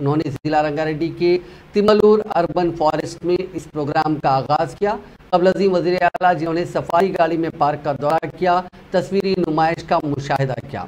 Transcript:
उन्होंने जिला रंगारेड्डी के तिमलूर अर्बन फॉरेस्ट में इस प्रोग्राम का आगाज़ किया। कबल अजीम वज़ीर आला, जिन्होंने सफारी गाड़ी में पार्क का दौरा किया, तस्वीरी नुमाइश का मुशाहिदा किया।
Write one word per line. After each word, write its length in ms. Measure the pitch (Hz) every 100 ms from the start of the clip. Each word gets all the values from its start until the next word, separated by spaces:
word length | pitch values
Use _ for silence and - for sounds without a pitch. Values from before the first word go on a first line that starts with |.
उन्होंने 300 | 139 147 160
जिला 300 | 135 151 151
रंगारेड्डी 480 | 151 147 156 151 160
के 240 | 139 175 180 - - -
तिमलूर 500 | 208 208 214 208 214 - 165
अर्बन 340 | 170 160 175 170
फॉरेस्ट 460 | 170 151 151 -
में 120 | 165 180
इस 300 | 180 165 -
प्रोग्राम 480 | 151 143 156 156 147
का 140 | 139
आगाज़ 420 | 131 123 151 165 -
किया। 220 | 202 226 - - -
कबल 180 | 180 185
अजीम 200 | 175 196
वज़ीर 300 | 180 165 180
आला, 280 | 175 - 180
जिन्होंने 320 | 170 165 165 175
सफारी 420 | 170 139 170 190
गाड़ी 260 | - 165 165
में 140 | 160
पार्क 300 | - 147 151
का 80 | 151
दौरा 360 | 127 147 160 160
किया, 320 | - 180 180 180 - -
तस्वीरी 420 | 185 180 196 190 185
नुमाइश 440 | 165 156 160 165
का 160 | - 175
मुशाहिदा 500 | 156 143 139 139 135 117
किया। 240 | - 101